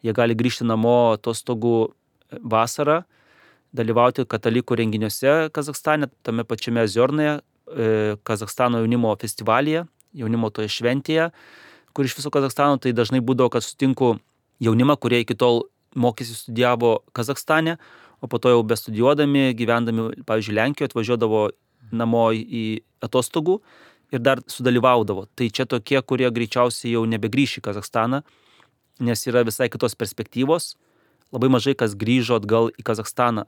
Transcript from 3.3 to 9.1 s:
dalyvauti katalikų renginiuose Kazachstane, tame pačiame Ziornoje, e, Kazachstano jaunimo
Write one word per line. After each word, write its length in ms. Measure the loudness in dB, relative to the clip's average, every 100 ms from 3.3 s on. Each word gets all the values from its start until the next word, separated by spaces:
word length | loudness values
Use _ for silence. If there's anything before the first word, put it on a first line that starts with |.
| _ _ _ _
dalyvauti 540 | -6 0 4 2 2 -4
katalikų 480 | -2 0 0 0 0
renginiuose 720 | 0 -2 -4 0 2 2 0
Kazachstane, 580 | -4 -8 -6 -2 0 -2 _
tame 220 | -6 -4 -4
pačiame 400 | -6 -2 0 0
Ziornoje, 520 | 2 2 2 -2 -2
e, 500 | _ _ -16 -4 0 0 0 -4
Kazachstano 600 | -6 -6 -6 -2 0 2
jaunimo 320 | 0 0 0